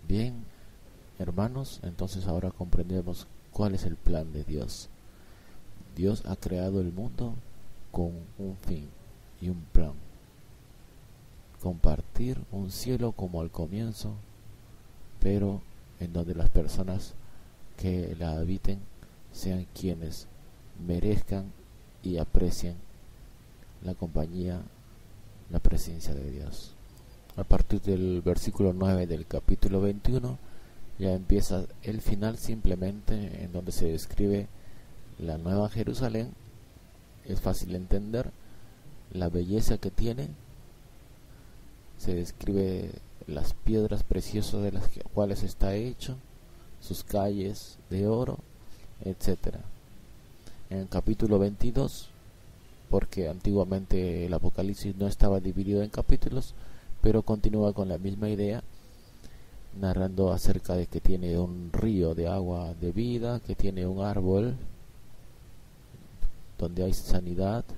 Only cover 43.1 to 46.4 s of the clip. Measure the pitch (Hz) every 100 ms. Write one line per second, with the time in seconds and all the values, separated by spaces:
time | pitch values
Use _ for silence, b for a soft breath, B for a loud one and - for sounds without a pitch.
43.1 | - - 71 - - - 110 107 101 -
44.1 | 92 - 104 104 104 101 95 92 - -
45.1 | 107 104 98 101 - - 101 120 120 -
46.1 | 131 - -